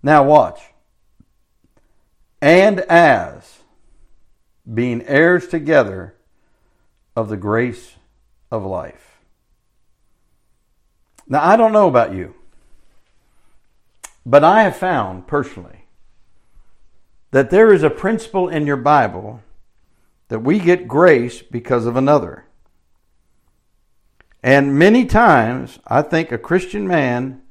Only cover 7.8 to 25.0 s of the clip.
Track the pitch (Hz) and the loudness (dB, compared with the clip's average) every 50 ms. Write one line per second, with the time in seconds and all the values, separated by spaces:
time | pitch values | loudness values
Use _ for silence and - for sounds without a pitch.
7.8 | - - _ _ _ _ _ _ _ _ _ _ _ _ - 113 98 98 95 87 | -18 -20 _ _ _ _ _ _ _ _ _ _ _ _ -10 -10 -8 -8 -10 -10
8.8 | 73 - - _ _ _ _ _ _ _ _ _ _ _ _ _ _ _ _ _ | -10 -14 -18 _ _ _ _ _ _ _ _ _ _ _ _ _ _ _ _ _
9.8 | _ _ _ _ _ _ _ _ _ _ _ _ _ _ _ _ _ _ _ _ | _ _ _ _ _ _ _ _ _ _ _ _ _ _ _ _ _ _ _ _
10.8 | _ _ _ _ _ _ _ _ _ _ 127 147 147 170 202 233 233 220 214 214 | _ _ _ _ _ _ _ _ _ _ -4 -2 2 2 2 4 2 2 2 2
11.8 | 202 170 131 123 113 - 95 95 87 - - _ - - _ - _ _ - - | 2 2 2 2 0 0 -4 -10 -12 -14 -16 _ -20 -20 _ -20 _ _ -20 -20
12.8 | _ _ _ _ _ _ _ _ _ _ _ _ _ _ _ _ _ _ _ _ | _ _ _ _ _ _ _ _ _ _ _ _ _ _ _ _ _ _ _ _
13.8 | _ _ _ _ - - _ _ _ 123 120 143 147 160 190 220 220 190 - - | _ _ _ _ -20 -20 _ _ _ 4 4 4 6 6 4 4 2 2 -2 -4
14.8 | - 185 175 135 107 95 92 92 92 - 151 147 - - - - 87 - - - | -6 -4 -4 -4 -4 -6 -10 -16 -12 -6 -6 -4 -4 -6 -12 -20 -20 -20 -20 -20
15.8 | - _ _ _ - - _ _ - _ _ - _ _ _ - - - - _ | -20 _ _ _ -20 -20 _ _ -20 _ _ -20 _ _ _ -20 -20 -20 -20 _
16.8 | - - _ - - _ _ _ _ _ - 131 139 131 175 196 220 226 202 170 | -20 -20 _ -20 -20 _ _ _ _ _ -2 -2 -2 0 2 2 4 4 4 4
17.8 | 147 151 - - - 190 226 214 - - - 196 185 180 170 156 147 147 143 135 | 2 -2 -4 -2 -6 -6 -6 -6 -8 -8 -6 -6 -4 -4 -4 -6 -4 -4 -4 -4
18.8 | 120 143 151 147 123 104 87 90 104 104 117 117 _ _ - - - _ _ _ | 0 0 0 2 0 -2 -6 -10 -16 -16 -18 -20 _ _ -20 -20 -20 _ _ _
19.8 | _ _ _ _ _ _ _ _ _ _ 117 110 113 131 175 214 180 170 180 175 | _ _ _ _ _ _ _ _ _ _ -12 -8 -4 -2 -2 0 2 0 0 0
20.8 | 180 117 123 143 175 180 156 123 120 123 - - - _ - 120 113 - 131 120 | -2 -6 -2 2 4 4 4 4 0 -4 -10 -16 -20 _ -14 -14 -6 -4 -4 -2
21.8 | 117 120 117 127 135 135 147 143 113 85 71 - _ _ _ _ _ _ _ _ | -2 -2 -4 -2 0 2 0 0 -2 -6 -16 -20 _ _ _ _ _ _ _ _
22.8 | _ _ _ _ _ _ _ _ _ _ _ _ _ _ _ _ _ _ _ _ | _ _ _ _ _ _ _ _ _ _ _ _ _ _ _ _ _ _ _ _
23.8 | _ _ _ _ _ _ _ _ _ _ _ _ - 123 135 139 139 139 139 143 | _ _ _ _ _ _ _ _ _ _ _ _ 0 2 2 2 2 0 2 4
24.8 | 165 196 220 247 | 4 4 4 4